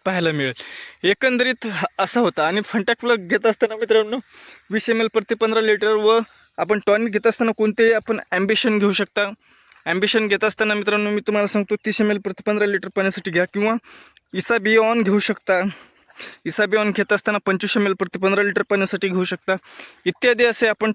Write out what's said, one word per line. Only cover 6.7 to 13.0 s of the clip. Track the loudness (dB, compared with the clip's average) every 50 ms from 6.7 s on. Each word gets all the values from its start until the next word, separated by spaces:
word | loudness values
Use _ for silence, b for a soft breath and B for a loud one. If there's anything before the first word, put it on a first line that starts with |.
| -2 -2 2 2
टॉनिक | 2 2 0 -2
घेत | -2 0 0 0
असताना | 0 2 0 -2
कोणतेही | 0 0 0 0 2 2 4 4 4
आपण | 2 0 -2 -6 -4 -4 -4
ॲम्बिशन | -2 -2 0 0 0 0 0 0 2 2
घेऊ | 2 2
शकता. | 2 0 -2 -2 -2 -4 -2 -4 -6 _ b b b b b b b b b
ॲम्बिशन | -4 -2 0 0 0 0 0 0 0
घेत | 0 0 0
असताना | -2 0 0 -2 0 0
मित्रांनो | -2 -2 -2 0 0 0 0
मी | -2 -4
तुम्हाला | -2 -2 0 0 0 0
सांगतो | 0 -2 -2 -2 -4
तीस | -4 -2 -4 0 0
एम | 0 0
एल | 0 -2
प्रति | -4 -8 -10 -6 -4
पंधरा | -2 0 0 0
लिटर | 0 0 -2 -4 -4
पाण्यासाठी | -4 -2